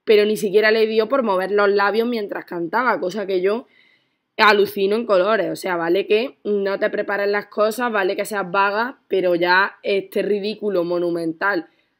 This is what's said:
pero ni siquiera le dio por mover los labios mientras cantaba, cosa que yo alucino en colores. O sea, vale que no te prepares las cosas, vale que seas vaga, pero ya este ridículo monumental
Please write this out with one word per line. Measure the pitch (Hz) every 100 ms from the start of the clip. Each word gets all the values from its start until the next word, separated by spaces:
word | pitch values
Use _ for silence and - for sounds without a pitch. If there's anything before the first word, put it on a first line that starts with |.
pero | - 208 208
ni | 208
siquiera | 202 196 214
le | 226 220
dio | 220 214
por | 269
mover | 226 185 185
los | 202 202
labios | 202 202 208 233
mientras | 233 202 175 -
cantaba, | 175 170 220 254 196
cosa | 180 202 190
que | 190
yo | 185 226 269 _ _ _ _ _ _ -
alucino | 214 208 202 208 196 214
en | 233
colores. | 190 190 220 165
O | 160
sea, | 185 175
vale | 165 180 196
que | 214 269 -
no | - 208 196 196
te | 208
prepares | 208 208 202 202
las | 202 196
cosas, | - 214 226 240
vale | 214 190 202
que | 202
seas | 208 185
vaga, | 196 202 202 240 - -
pero | 190 180 175
ya | 175 180 202 -
este | - 196 190 208
ridículo | 190 208 202 208 208 185
monumental | 170 175 175 170 165 160 196 190 - _ _ _